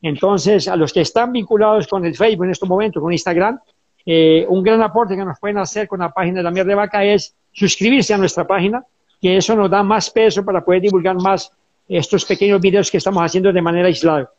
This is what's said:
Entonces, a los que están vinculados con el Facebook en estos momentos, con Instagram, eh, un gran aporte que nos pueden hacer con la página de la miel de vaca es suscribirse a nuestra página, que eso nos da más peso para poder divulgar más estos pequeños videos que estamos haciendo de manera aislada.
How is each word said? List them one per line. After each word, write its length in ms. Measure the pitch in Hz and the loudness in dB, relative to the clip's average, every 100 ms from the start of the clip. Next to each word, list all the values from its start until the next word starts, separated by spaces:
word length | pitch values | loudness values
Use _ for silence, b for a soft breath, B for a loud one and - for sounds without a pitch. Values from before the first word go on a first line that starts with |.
Entonces, 640 | 165 147 190 202 151 208 - | -6 -2 0 0 2 0 0
a 80 | 185 | -2
los 160 | 156 | 0
que 100 | - | 0
están 300 | 156 - 240 | 0 0 -2
vinculados 540 | 247 202 214 214 214 170 | -4 -2 2 2 2 0
con 200 | 196 170 | -4 -4
el 100 | 139 | 0
Facebook 300 | 220 214 185 | 0 0 -2
en 60 | |
estos 160 | 180 185 | -4 -2
momentos, 340 | 180 214 165 | -2 -2 -4
con 100 | 156 | -4
Instagram, 480 | 170 - 170 196 262 _ _ _ _ - | -4 -2 0 0 -2 _ _ _ _ -2
eh, 400 | 165 160 160 - | 2 4 4 2
un 140 | 185 | 0
gran 200 | 190 220 | 2 2
aporte 320 | 220 220 226 | 2 0 -2
que 100 | 190 | -4
nos 140 | 196 143 | -6 -8
pueden 200 | 202 202 | -6 -6
hacer 280 | 190 208 208 | -6 -6 -6
con 140 | 190 | -6
la 100 | 175 | -6
página 280 | - 175 185 | -2 -4 -2
de 60 | |
la 60 | 175 | -4
miel 160 | 180 190 | -2 0
de 80 | |
vaca 300 | 202 208 208 | 0 0 0
es 300 | 202 208 - _ _ | 2 2 0 _ _
suscribirse 600 | - 196 - 208 269 202 | -2 -2 0 2 2 2
a 40 | 208 | 0
nuestra 280 | 185 - 170 | 0 -2 -2
página, 360 | 190 185 226 - _ _ _ | 0 0 -4 -10 _ _ _
que 160 | 180 185 | 0 2
eso 180 | - | 2
nos 140 | 220 196 | 2 2
da 140 | 190 | 2
más 260 | 196 214 - | 2 0 0
peso 340 | - 220 175 | 2 2 2
para 220 | 196 185 | -2 -2
poder 160 | 170 185 | 0 0
divulgar 360 | 196 190 175 185 | 2 0 0 -2
más 360 | 185 190 - _ _ _ _ | 0 -2 -4 _ _ _ _
estos 380 | 180 147 202 | -4 -2 -2
pequeños 340 | - 196 202 202 | -2 0 2 2
videos 320 | 190 190 190 | 2 2 0
que 60 | 175 | -2
estamos 260 | 185 196 | -2 -2
haciendo 300 | 170 185 190 | -2 0 0
de 80 | 180 | 2
manera 280 | 170 170 180 | 0 0 0
aislada. 420 | 170 165 151 131 | 2 0 0 -4